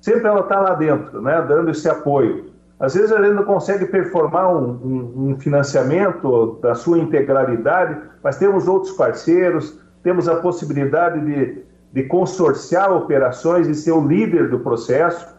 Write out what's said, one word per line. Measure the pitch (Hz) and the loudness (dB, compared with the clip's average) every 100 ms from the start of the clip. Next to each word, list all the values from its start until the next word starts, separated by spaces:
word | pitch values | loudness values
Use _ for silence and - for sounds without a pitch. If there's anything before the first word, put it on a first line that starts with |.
Sempre | - 226 214 | 0 0 2
ela | 208 | 0
tá | 185 196 | 0 0
lá | 190 | 0
dentro, | 170 156 135 - 104 | 0 0 0 -4 -8
né, | 120 165 156 | -2 -2 2
dando | 147 165 | 0 0
esse | 151 170 | -2 -2
apoio. | 151 143 139 117 - - - _ _ | -2 0 0 0 -2 -10 -20 _ _
Às | 135 | -2
vezes | 175 214 | 2 2
a | 220 | 4
gente | 202 | 2
não | 208 | 2
consegue | 202 190 147 196 180 | 0 0 0 -2 0
performar | 196 170 170 151 160 185 | 0 0 0 0 2 2
um, | 170 123 | 2 -2
um, | 123 131 131 120 131 135 | -4 -4 -6 -6 -4 -4
um | 135 | -2
financiamento | - 143 139 139 131 160 196 - 139 120 113 110 | 0 0 2 0 2 2 0 -2 0 2 2 0
da | 123 | -2
sua | 113 - 170 | -2 2 2
integralidade, | 151 147 135 135 123 113 113 175 175 - - - | 2 0 2 2 0 0 0 0 0 -4 -14 -8
mas | 143 135 | -6 0
temos | 196 190 170 | 2 2 2
outros | 190 190 | 0 0
parceiros, | - 123 - - 170 180 160 135 - - _ | -2 -2 0 2 2 4 0 -4 -14 -20 _
temos | 175 180 156 | -2 0 0
a | 165 | 0
possibilidade | 180 175 160 139 139 151 175 160 | 0 -4 -4 -2 0 0 0 -2
de, | 147 143 127 - - _ _ | -4 -2 -4 -6 -18 _ _
de | 127 | -6
consorciar | 131 175 185 - 165 - - 175 196 | -2 0 -2 0 0 0 -2 0 2
operações | 180 - 143 127 - 160 175 151 | 0 0 0 0 -2 0 2 0
e | |
ser | 151 170 | -2 0
o | 165 139 | 2 2
líder | 175 214 160 127 | 2 2 0 0
do | 123 | -2
processo. | 120 113 - 131 170 170 - | -2 -4 0 0 0 -2 -14